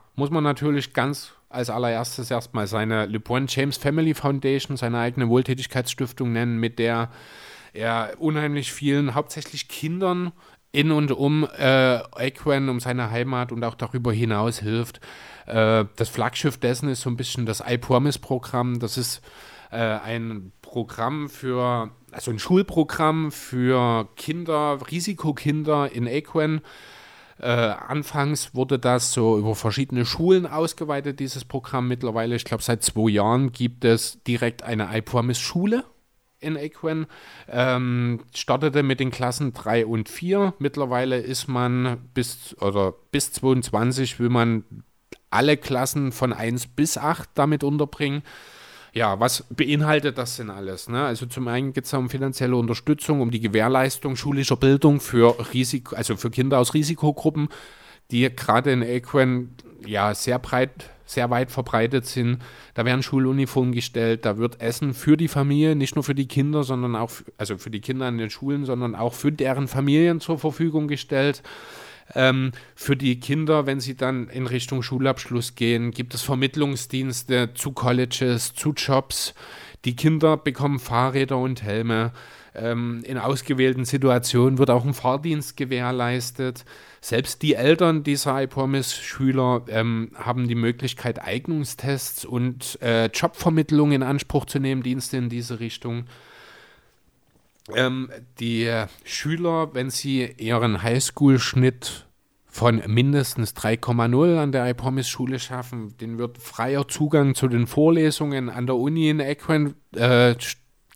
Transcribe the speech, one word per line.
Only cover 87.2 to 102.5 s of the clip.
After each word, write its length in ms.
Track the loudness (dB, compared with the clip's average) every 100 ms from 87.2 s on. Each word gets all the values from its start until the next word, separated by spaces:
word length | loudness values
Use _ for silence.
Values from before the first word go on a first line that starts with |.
| -2 -2
die 140 | 0
Eltern 480 | 4 6 6 4 4
dieser 360 | 0 0 0 0
I 60 |
Promise 560 | -2 -2 0 0 -2 -6
Schüler, 640 | -10 0 2 4 4 2 0
ähm, 440 | 0 0 -2 -4
haben 340 | -6 -4 -2 0
die 60 |
Möglichkeit, 720 | 2 0 0 -6 -4 -6 -6
Eignungstests 1000 | -6 -6 -4 -4 -4 -6 -4 -4 -4 -10
und, 560 | -6 -2 -2 -4 -10 -4
äh, 240 | 0 2 2
Jobvermittlung 840 | 0 -2 0 2 2 4 4 4
in 100 | 4
Anspruch 420 | 2 -2 0 -2
zu 140 | 0 -2
nehmen, 240 | 0 -2
Dienste 340 | -2 -4 -4 -4
in 120 | -4
diese 300 | -4 -8 -8
Richtung. 460 | -8 -8 -6 -6 -8 -18 -20 -20 -20 -20 -20 _ _ _ _ _ _ _ _ _ -6
Ähm, 380 | 0 0 -2 -8 -12 -20 -6
die 320 | -2 0 0 0 -4 -10
Schüler, 720 | -12 -8 -4 -2 0 0 -2
wenn 160 | -4 -4
sie 460 | -4 -2 -2 -2 -4
ihren 460 | 0 2 2 2
Highschool-Schnitt 1200 | 0 0 -2 4 6 6 4 4 2 2 -10 -12 -18 _ _ _
von 380 | _